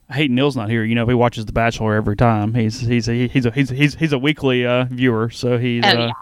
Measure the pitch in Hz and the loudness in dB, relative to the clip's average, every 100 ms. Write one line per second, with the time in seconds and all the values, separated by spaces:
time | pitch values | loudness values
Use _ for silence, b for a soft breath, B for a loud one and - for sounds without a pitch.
0 | b 131 151 123 147 127 104 117 110 117 | b -2 0 2 2 0 -2 -2 0 0
1 | 117 123 120 120 107 117 117 - 113 107 | 2 2 2 -2 -6 -2 -2 -2 0 0
2 | 107 104 120 110 104 120 110 110 117 120 | 0 2 4 4 0 0 -2 -2 -2 0
3 | 113 120 123 143 120 120 135 127 147 - | 0 -2 0 0 0 0 -2 2 0 0
4 | 160 139 139 151 135 127 120 123 127 123 | -2 0 0 0 0 0 2 0 0 0
5 | 127 110 113 - 120 123 123 120 120 117 | 2 2 -2 -2 -2 0 0 0 2 0
6 | 117 113 | -2 -6